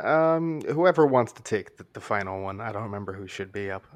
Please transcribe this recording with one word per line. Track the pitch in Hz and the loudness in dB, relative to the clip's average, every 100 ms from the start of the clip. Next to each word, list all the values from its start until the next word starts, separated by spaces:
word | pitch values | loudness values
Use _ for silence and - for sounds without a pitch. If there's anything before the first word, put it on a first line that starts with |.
um, | 101 156 160 165 165 156 | 2 4 4 2 0 -4
whoever | - 151 180 165 147 | -2 2 4 6 6
wants | 127 117 | 6 2
to | - | -2
take | - 107 - - | -4 -4 -4 -14
the, | - | -18
the | 110 | -14
final | - 104 95 95 | -4 -2 -2 -6
one, | 98 98 | -6 -6
I | 113 | -6
don't | 104 | -6
remember | 110 101 98 | -6 -8 -8
who | 95 95 | -10 -10
should | - 95 | -10 -10
be | 101 98 | -8 -6
up. | 95 - | -8 -12